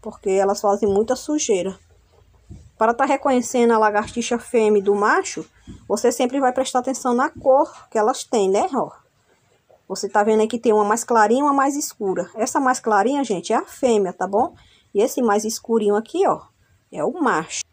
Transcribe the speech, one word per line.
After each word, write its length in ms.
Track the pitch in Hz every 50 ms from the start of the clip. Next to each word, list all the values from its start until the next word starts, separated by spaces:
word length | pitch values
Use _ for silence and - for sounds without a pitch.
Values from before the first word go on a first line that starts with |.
Porque 280 | - 220 - - - 202
elas 320 | 190 196 196 196 202 208
fazem 260 | - 208 202 208 - 202
muita 280 | 196 196 220 226 254
sujeira. 600 | 262 - - 302 302 - - 214 185 175 190 190 - _ _ _ _ _ _ _ _ _ _ _ _ _ _ - - - - _ _
Para 160 | 220 226 240
tá 120 | 233 269
reconhecendo 680 | 277 285 269 - 285 262 247 233 - - 254 240 233
a 60 | 233 220
lagartixa 600 | 220 214 208 208 220 - - 240 233 - 247 233
fêmea 440 | - - - 233 220 214 214 202
do 140 | 190 202 202
macho, 500 | 202 208 214 285 359 370 - - - 160 _ _ _ _ - - - - -
você 240 | 196 220 - -
sempre 280 | - - 254 247 247 277
vai 140 | 269 247 254
prestar 260 | - 262 - - 254
atenção 340 | 247 262 269 - - 262 240
na 160 | 240 262 320
cor 600 | - - - 277 262 269 311 - - - - _
que 80 | - 226
elas 260 | 208 220 - - -
têm, 260 | _ - 233 196 190
né? 200 | 190 208 320 370 269
Ó. 180 | 254 170 - - - _ _ _ _ _ _ _ _ _ _ _ _ _ _ _ _ _ _
Você 200 | 185 - - 202
tá 160 | - 214 208
vendo 180 | 220 220 220
aí 60 | 220 220
que 120 | 247 233
tem 120 | - 240
uma 120 | 214 214 208
mais 200 | 202 214 233 -
clarinha 380 | - 240 226 214 208 226 262
e 20 | 285
uma 100 | 294 277
mais 220 | 277 269 269 277
escura. 540 | 285 294 - - _ 214 190 185 175 170 - -
Essa 240 | 233 262 262 - 320
mais 200 | 277 254 254 254
clarinha, 440 | - 233 214 202 196 240 285 285 277
gente, 280 | - 214 170 170 -
é 40 | 214
a 100 | 262 370
fêmea, 480 | - - - - 254 233 214 196 180 180
tá 140 | _ 185 185
bom? 280 | 196 208 254 339 - - _ _ _ _ _ _ _
E 80 | 202
esse 200 | 214 262 - -
mais 220 | 254 226 202 214 214
escurinho 520 | 220 226 - _ - 226 226 214 208 202
aqui, 320 | 208 220 - - 339 392 330
ó, 140 | - - - _ _ _ _ _ _ _ _ _
é 120 | - - 147
o 80 | 151
macho. 520 | - 359 311 240 190 156 170 - - - - _